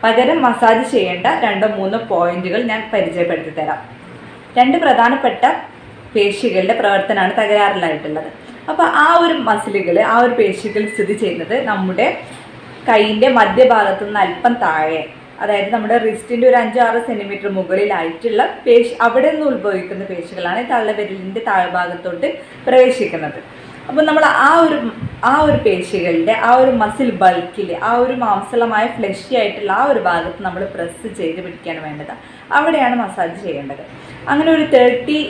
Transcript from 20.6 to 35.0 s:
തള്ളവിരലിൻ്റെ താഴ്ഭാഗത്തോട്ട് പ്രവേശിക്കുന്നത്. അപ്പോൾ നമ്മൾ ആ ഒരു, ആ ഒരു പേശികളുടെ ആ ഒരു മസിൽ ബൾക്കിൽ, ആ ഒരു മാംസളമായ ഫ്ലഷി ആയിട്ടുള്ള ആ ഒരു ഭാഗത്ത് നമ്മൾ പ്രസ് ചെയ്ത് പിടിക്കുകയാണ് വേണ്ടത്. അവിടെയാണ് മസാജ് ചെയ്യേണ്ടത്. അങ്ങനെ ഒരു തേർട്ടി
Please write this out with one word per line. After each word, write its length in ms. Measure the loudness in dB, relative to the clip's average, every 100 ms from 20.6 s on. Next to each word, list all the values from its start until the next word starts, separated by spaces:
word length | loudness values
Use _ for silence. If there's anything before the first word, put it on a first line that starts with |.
| -2
തള്ളവിരലിൻ്റെ 680 | -2 0 -4 -6 -8 -8 -8 -2
താഴ്ഭാഗത്തോട്ട് 760 | 0 0 -2 -4 -6 -8 -4 -4 -6 -14 -8 2
പ്രവേശിക്കുന്നത്. 720 | 6 6 4 -2 -4 -8 -10 -16 -20 -20 -20 -6
അപ്പോൾ 160 | 0 2
നമ്മൾ 160 | 4 2 4 4
ആ 40 | 6
ഒരു, 120 | 4 2 -6 -8 -12 -4 0
ആ 20 | 2
ഒരു 120 | 2 2
പേശികളുടെ 720 | 2 0 -2 -4 -2 0 2 2 4
ആ 20 | 6
ഒരു 100 | 6 4
മസിൽ 280 | 0 0 -2 4
ബൾക്കിൽ, 480 | 2 2 -4 -8 -6 -4 -2
ആ 40 | 0
ഒരു 120 | 0 0
മാംസളമായ 600 | -2 -2 -2 -2 0 0 -2 -2
ഫ്ലഷി 360 | -6 -6 -4 -2
ആയിട്ടുള്ള 320 | -2 -4 -4 0
ആ 60 | 2
ഒരു 80 | 2 0
ഭാഗത്ത് 320 | -2 -2 -6 -8
നമ്മൾ 160 | -6 -8
പ്രസ് 340 | -8 -10 -10 -14 -6
ചെയ്ത് 220 | -6 -6
പിടിക്കുകയാണ് 360 | -10 -12 -12 -10 -10
വേണ്ടത്. 260 | -12 -12 -14 -18 -20 -2 0
അവിടെയാണ് 380 | 2 2 0 0
മസാജ് 340 | -4 -4 -6 -6
ചെയ്യേണ്ടത്. 380 | -8 -8 -10 -12 -14 -18 -20 -14 -4
അങ്ങനെ 180 | 0 2 2
ഒരു 100 | 4
തേർട്ടി 440 | 6 6 4